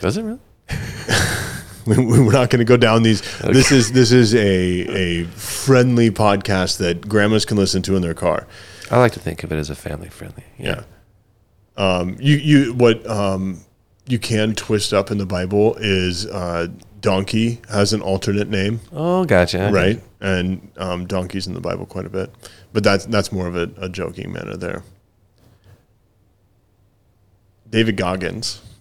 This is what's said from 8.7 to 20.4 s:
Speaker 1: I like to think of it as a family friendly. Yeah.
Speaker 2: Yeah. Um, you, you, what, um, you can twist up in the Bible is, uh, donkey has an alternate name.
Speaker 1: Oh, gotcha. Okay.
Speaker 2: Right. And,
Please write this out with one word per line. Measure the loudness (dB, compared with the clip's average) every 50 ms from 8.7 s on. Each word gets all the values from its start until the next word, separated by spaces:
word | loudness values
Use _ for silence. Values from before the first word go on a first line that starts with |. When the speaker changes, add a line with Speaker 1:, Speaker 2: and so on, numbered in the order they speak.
| -20 -20 -8 0
Speaker 1:
I | 2 4
like | 4 4 2
to | -2
think | -8 -8 -8 -8 -8
of | -6
it | -4
as | -4 -4 -6
a | -8
family | -10 -10 -10 -10 -10 -12 -14
friendly. | -18 -18 -18 -18 -18 -20 -20 -20 -18 -10
Yeah. | -8 -8 -8 -8 -10 -16 -20 _ _ _ _ _ _ _ _ _ _ _ _ _ _ _ _ -2
Speaker 2:
Yeah. | 0 2 2 0
Um, | -2 -4 -6 -2
you, | 2 2 2 2
you, | 4 4 4 4 4 2 2
what, | 4 4 4 4 2 -2 -6
um, | -4 -2 -2 -2 -2 -2 -4 -6 -8 -10 -14 _ _ _ _ _ _ _ _ -6
you | -6 -4
can | -2 -2 0 0 0 0 -2
twist | -4 -4 -2 -2 -2 0 0 0
up | 0 0 0
in | -2 -4
the | -4
Bible | -4 -4 -4 -4 0 2 2 2 2 2 0
is, | -2 0 0 0 0 0 -2 -4 -6 -8
uh, | -8 -8 -6 -4 -4 -4 -4 -6 -8 -12 -20 -20 -12 -4
donkey | -2 0 0 0 0 -2 0 0 0 0 -2 -4 -8 -4
has | 0 2 2 2 2
an | -2
alternate | -2 -2 -4 -2 -2 -2 -2 -2 -2 -2
name. | -2 -2 -2 -2 -2 -4 -8 -12
Speaker 1:
Oh, | -10 -6 -4 -2 0 0 2
gotcha. | 4 4 4 4 4 0 -2 0 0
Okay. | 2
Speaker 2:
Right. | 2 2 2 0 -2 -6 -14 _ -8
And, | -4 -2 -2 -2